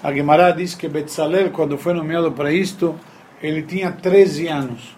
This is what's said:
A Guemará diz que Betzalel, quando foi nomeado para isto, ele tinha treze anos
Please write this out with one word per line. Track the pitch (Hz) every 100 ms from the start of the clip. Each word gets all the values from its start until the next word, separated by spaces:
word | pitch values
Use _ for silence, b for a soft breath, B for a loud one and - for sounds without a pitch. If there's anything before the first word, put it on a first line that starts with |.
A | 147
Guemará | 139 147 156 180
diz | 160 180 -
que | 160
Betzalel, | 147 147 - 156 185 185
quando | - 147 139
foi | 175
nomeado | 175 156 170 165
para | 127 143
isto, | 170 190 - 170 160 B B B -
ele | 156 156
tinha | 151 180 185
treze | - 185 196 185 147 165
anos | 147 131 117 -